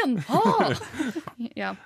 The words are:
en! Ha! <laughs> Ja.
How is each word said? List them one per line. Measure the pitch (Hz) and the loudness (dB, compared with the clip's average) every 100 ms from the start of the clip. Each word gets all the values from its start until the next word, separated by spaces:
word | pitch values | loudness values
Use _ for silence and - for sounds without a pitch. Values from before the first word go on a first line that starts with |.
en! | 294 220 139 | 4 0 0
Ha! | 262 - - - | 4 4 4 2
<laughs> | - - - 269 302 - - 233 - | 0 -4 -6 -6 -6 -10 -10 -10 -6
Ja. | 196 196 | -8 -8